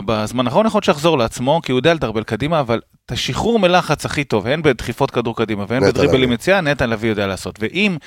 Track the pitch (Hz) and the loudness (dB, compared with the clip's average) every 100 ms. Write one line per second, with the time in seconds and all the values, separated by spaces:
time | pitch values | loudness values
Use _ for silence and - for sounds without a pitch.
0 | 101 107 107 120 123 160 220 208 202 156 | 0 -2 -2 -2 0 2 2 2 0 2
1 | 165 151 113 - 127 165 - 127 156 165 | 2 2 0 -2 0 0 0 2 2 2
2 | 123 107 107 107 147 165 117 110 _ _ | 0 -4 -4 -4 -2 -2 0 -2 _ _
3 | - 120 - 123 214 233 180 180 - 147 | -10 -6 -4 -2 0 2 4 2 2 -4
4 | - 156 139 110 107 156 151 117 - - | -2 -4 0 -2 0 0 2 0 -4 -4
5 | 139 127 117 113 107 101 101 123 202 113 | -2 -2 -4 -2 -4 -2 -2 2 2 2
6 | 87 131 127 117 - 196 147 143 123 107 | 2 4 2 0 2 2 2 0 -2 0
7 | 113 104 98 92 95 87 107 175 208 165 | -2 0 -2 -4 -8 -6 -4 0 0 -2